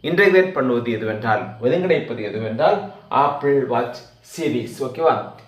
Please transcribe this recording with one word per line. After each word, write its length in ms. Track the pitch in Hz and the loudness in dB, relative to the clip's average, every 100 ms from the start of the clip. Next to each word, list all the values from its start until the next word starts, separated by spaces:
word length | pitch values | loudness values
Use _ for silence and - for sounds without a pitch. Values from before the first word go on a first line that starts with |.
| 151 | 0
இன்டகிரேட் 480 | 175 196 185 185 156 | 4 6 6 4 0
பண்ணுவது 320 | 131 120 117 110 | 0 0 0 -4
எதுவென்றால், 460 | 110 107 113 107 - - | -4 -4 0 0 -2 -2
ஒருங்கிணைப்பது 580 | 120 170 180 160 - 113 104 | 0 0 2 0 0 -8 -6
எதுவென்றால், 480 | 107 110 113 160 202 - - - 131 | -6 -6 2 2 2 -4 -16 -4 0
ஆப்பிள் 420 | 147 - 143 139 120 | 0 0 2 2 2
வாட்ச் 280 | 120 123 - - _ - | -2 -2 -8 -18 _ -18
சீரிஸ். 440 | - 156 120 - - 131 | -6 -2 -2 -6 -8 -8
ஓகேவா? 280 | - 160 - - - | 0 2 2 -4 -16